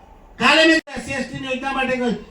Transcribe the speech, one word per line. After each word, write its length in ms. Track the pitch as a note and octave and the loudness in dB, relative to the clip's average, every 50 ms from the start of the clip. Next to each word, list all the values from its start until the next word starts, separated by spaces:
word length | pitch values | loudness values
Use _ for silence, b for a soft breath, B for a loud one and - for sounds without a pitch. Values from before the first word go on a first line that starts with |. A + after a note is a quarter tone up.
| - - - - - - - | -20 -20 -20 -20 -20 -14 -4
કાલે 260 | - A#3 C4 D4+ D#4+ D#4+ | 0 2 4 6 6 6
મેં 140 | E4 D#4+ D#4+ - - C4+ | 6 4 2 0 -4 -10
એસ 80 | A#3+ A3+ | -10 -8
સી 80 | C4 | -6
એસ 140 | C#4 B3+ A#3 | -6 -6 -6
ટી 140 | A#3+ C#4 C#4 | -8 -8 -8
ની 80 | C4+ C4 | -6 -6
યોજના 240 | B3+ B3+ C#4 C4+ | -6 -4 -4 -4
માટે 240 | C4 C4 C4 B3+ B3+ | -4 -2 -2 -2 -2
કહ્યું, 200 | A#3+ B3 A#3 G3 - - - | -2 -2 -2 -4 -4 -8 -14